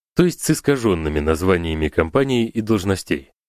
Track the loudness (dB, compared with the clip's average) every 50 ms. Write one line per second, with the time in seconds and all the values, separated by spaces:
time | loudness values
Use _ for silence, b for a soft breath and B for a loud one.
0 | _ _ 0 2 2 2 2 -2 -2 -2 -2 0 0 -2 -2 0 2 0 0 0
1 | -2 -2 -2 -2 0 0 0 0 2 2 2 2 0 -2 -2 -2 -2 -2 0 -2
2 | -2 0 0 -2 0 0 0 0 -2 -2 -4 -6 -2 0 0 0 0 -2 -2 -2
3 | -2 -6 -6 -6 -6 _ _ _ _